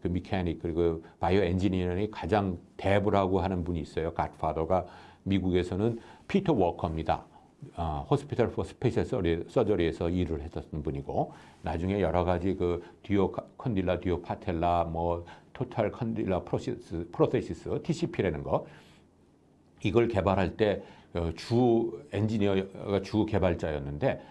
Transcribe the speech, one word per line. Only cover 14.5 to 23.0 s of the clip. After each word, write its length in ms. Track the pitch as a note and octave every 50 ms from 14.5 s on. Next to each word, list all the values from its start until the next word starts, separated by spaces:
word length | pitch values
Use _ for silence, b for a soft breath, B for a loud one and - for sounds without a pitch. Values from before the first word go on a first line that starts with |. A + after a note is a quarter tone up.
| F2 E2 E2+ F2 F2 E2+ E2
뭐 400 | E2 E2 E2 E2+ E2+ E2+ E2+ F2 B B B B B -
토탈 380 | - B2+ - - - G#2+ G2+
컨딜라 520 | - - B2 A2+ A2+ G#2+ A2+ F#2 F2+ F2 -
프로시스-, 640 | - - A#2 - C3 - - - - F2 E2 E2+ -
프로세시스, 720 | - - D#3 - - A#2 F2+ - F2 - - - G2 D3 -
티씨피라는 600 | - D3+ - E3+ - - - G2+ F#2 D#2+ D2 C#2+
거, 220 | - - D#3 - B B B B B B B B B _ _ _ _ _ _ _ _ _ _ _ _ _ - -
이걸 240 | G#2+ F2+ A#2 A#2
개발할 500 | A2+ A2+ G2+ E2+ G2 F#2+ G2 F#2 E2 -
때, 260 | - G#2+ G#2 F#2+ - B B B B B B B
어, 180 | F2 E2+ E2 E2
주 680 | - - - A#2 A#2+ B2 A#2+ A#2 A#2 A2+ - - - - -
엔지니어가 920 | - G2+ G#2+ A2 A2+ G#2+ G2+ G2+ G2 F#2+ F#2+ G2 - - - - G2+ G2